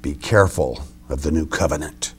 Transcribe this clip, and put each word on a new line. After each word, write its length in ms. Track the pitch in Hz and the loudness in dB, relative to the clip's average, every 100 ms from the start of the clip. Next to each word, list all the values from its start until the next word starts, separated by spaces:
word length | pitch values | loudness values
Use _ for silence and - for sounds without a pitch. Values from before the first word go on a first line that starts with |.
be 120 | 71 | -6
careful 680 | 71 - 110 95 - 67 60 69 - - | -8 2 6 6 4 -2 -4 -12 -16 -8
of 120 | 67 | -4
the 80 | 76 | 0
new 140 | 80 76 | 0 -2
covenant. 680 | - 92 73 69 - - | -2 -2 -2 -6 -10 -12